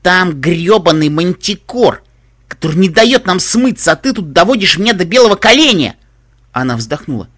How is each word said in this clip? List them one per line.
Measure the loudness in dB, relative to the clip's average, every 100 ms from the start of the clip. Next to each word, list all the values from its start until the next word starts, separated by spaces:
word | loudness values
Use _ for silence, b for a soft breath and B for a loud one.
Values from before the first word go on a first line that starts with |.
«Там | 2 0 0 -2
грёбаный | -2 -2 0 2 2 0 0
мантикор, | 0 -2 -4 -6 -8 _ 0 0 0 _ _ _ _ _
который | -8 -4 0
не | 0
даёт | 2 2 2 0
нам | -2
смыться, | 0 0 0 0 0
а | 0
ты | -2
тут | -4 -2
доводишь | 0 2 2 0 0
меня | 0
до | -2
белого | 0 2 4
коленя!» | 4 2 4 4 2 -2 -6 _ _ _ _ _
Она | -6 -4 -6
вздохнула. | -6 -10 -8 -10 -10